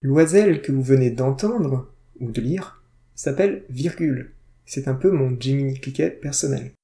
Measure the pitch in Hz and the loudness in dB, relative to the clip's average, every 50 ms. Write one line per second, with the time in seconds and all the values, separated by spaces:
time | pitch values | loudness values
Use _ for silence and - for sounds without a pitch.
0 | - 135 135 151 160 156 170 202 214 202 165 143 - - 135 135 131 127 135 131 | 0 2 4 4 4 6 6 6 6 6 2 2 0 -2 -2 -2 4 4 4 6
1 | 127 123 113 117 127 131 135 135 - 214 240 233 170 139 131 131 - - - _ | 6 2 0 0 0 0 0 0 -2 -2 0 0 0 0 -2 -4 -4 -8 -20 _
2 | _ _ _ - 131 117 110 123 113 127 165 190 180 - - _ _ _ _ _ | _ _ _ -10 -8 -6 -4 -4 -2 -2 -4 -4 -6 -10 -16 _ _ _ _ _
3 | _ _ _ - - 147 135 139 190 202 190 196 - - 127 123 143 170 165 - | _ _ _ -6 -6 -4 0 2 2 0 0 -2 -10 -12 -8 -4 -4 -4 -2 -2
4 | 170 156 131 120 123 - - - _ _ _ _ _ - - 143 135 139 131 131 | -2 -2 -2 -4 -6 -12 -18 -20 _ _ _ _ _ -10 -10 -8 -4 -4 -4 0
5 | - 190 196 156 135 127 127 120 120 131 139 139 139 135 135 131 - 135 131 - | 2 2 2 2 0 0 -2 -4 -2 -2 0 0 0 -2 -4 -6 -10 -10 -4 -2
6 | 156 175 - - - 143 135 - - 139 135 123 117 131 _ _ | -2 -2 -2 -6 -10 -6 -6 -4 -2 -2 -4 -4 -6 -12 _ _